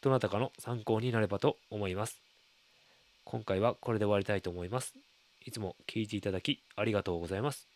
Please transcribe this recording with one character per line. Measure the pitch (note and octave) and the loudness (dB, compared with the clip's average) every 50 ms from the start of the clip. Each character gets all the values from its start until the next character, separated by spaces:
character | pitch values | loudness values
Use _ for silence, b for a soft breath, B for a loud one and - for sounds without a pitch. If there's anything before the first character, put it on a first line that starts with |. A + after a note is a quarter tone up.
ど | - C#3 | 4 4
な | C3 B2+ | 4 4
た | - G#2+ | 4 2
か | - G#2 | 2 0
の | B2 - - - | 0 -2 -4 -10
参 | - - A#2+ A#2 G#2+ | -8 -6 -6 -6 0
考 | - A2+ A2+ | 2 2 2
に | A#2 B2+ | 2 2
な | A#2 A2+ | 2 2
れ | G#2+ | 2
ば | G2+ G#2 G2 | 2 0 2
と | - C#3+ - - _ _ | 2 2 0 0 _ _
思 | - G#2+ G2+ F#2+ | -6 -4 -2 -2
い | F#2 | -2
ま | G2 G#2+ | -2 -4
す。 | A#2 - - _ _ _ _ _ _ _ _ b b b b b b b b b b b _ _ | -4 -6 -12 _ _ _ _ _ _ _ _ b b b b b b b b b b b _ _
今 | - - A#2 A2 | -8 -8 -8 -2
回 | - F#2+ F#2+ | 0 0 4
は | G#2 A#2 - | 4 2 0
こ | - - - A2+ | 0 -2 0 2
れ | G#2+ | 2
で | G#2 | 4
終 | G#2 | 4
わ | G#2 G2+ | 4 4
り | G2 | 4
た | - G#2 | 2 0
い | G2 - | 0 0
と | F#2 | -4
思 | F2 F2+ F2 | -6 -6 -6
い | F2+ | -4
ま | G#2+ C3 | -4 -4
す。 | C3+ - - C4 _ _ _ _ _ _ _ _ - | -4 -6 -14 -18 _ _ _ _ _ _ _ _ -16
い | - | -12
つ | - A#2 | -8 -6
も | G#2+ F#2 - _ - - | -6 -6 -6 _ -14 -6
聞 | - A2+ | -4 -4
い | A2 G#2 | -4 -2
て | - | -4
い | G#2 | -2
た | - G2+ | -2 0
だ | F#2 F#2 | -2 -2
き | - - C#3+ - _ _ - | 0 -2 -4 -4 _ _ -4
あ | - G#2+ | -2 0
り | A2+ | 2
が | G#2+ G2+ | 2 0
と | F#2+ - F2 | 0 0 -2
う | E2+ | -2
ご | E2+ E2+ | -2 -4
ざ | F#2+ | -2
い | G2 | -2
ま | A#2 D3 | -2 -2
す。 | C#3 - - _ _ | -4 -6 -12 _ _